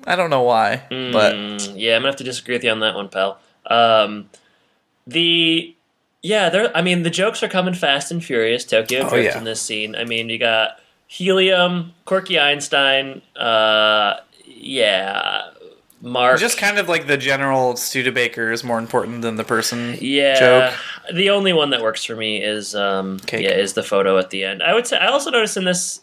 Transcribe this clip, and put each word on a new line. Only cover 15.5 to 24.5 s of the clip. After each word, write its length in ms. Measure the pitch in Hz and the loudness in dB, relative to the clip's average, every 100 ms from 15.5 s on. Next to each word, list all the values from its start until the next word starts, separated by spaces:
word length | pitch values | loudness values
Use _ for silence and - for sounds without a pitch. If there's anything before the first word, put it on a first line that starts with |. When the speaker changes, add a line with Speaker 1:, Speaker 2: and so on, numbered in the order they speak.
| - - - _ _ | -16 -20 -20 _ _
Speaker 2:
Mark. 360 | 120 123 123 127 | -6 2 4 4
Speaker 1:
Just 200 | 226 - | 2 0
kind 200 | 202 208 | 0 0
of 100 | 175 | 0
like 180 | 165 143 | -2 0
the 100 | 143 | 0
general 600 | 131 139 139 131 127 117 | 0 0 0 2 0 -2
Studebaker 760 | - 135 127 123 117 117 113 | -4 -2 0 0 -2 -2 -2
is 100 | 117 | -2
more 160 | 123 117 | -2 -4
important 440 | 117 123 98 120 | -2 -2 -2 -4
than 140 | 117 110 | -4 -4
the 80 | |
person 520 | 110 113 - 120 120 120 | -2 -2 0 -4 -6 -6
Speaker 2:
Yeah, 380 | 127 139 139 135 | -2 2 4 6
Speaker 1:
joke. 360 | 127 127 127 - - - - | 6 6 4 0 -10 -14 -8
Speaker 2:
the 160 | 170 196 | 0 2
only 220 | 202 190 | 2 2
one 160 | 165 143 | 2 2
that 100 | 123 | 0
works 220 | 110 110 | -2 -4
for 100 | - | -6
me 280 | 113 110 107 | -6 -4 -4
is, 320 | 104 107 101 104 | -4 -4 -6 -2
um, 420 | 101 95 95 95 | -2 -2 -4 -6
Speaker 1:
Cake. 220 | - 113 | -6 -2
Speaker 2:
yeah, 60 | 95 | 0
is 200 | 95 101 | 2 0
the 100 | - | -4
photo 360 | 95 98 98 95 | -2 0 2 2
at 100 | 92 | 0
the 140 | 95 | -4
end. 180 | 95 | -6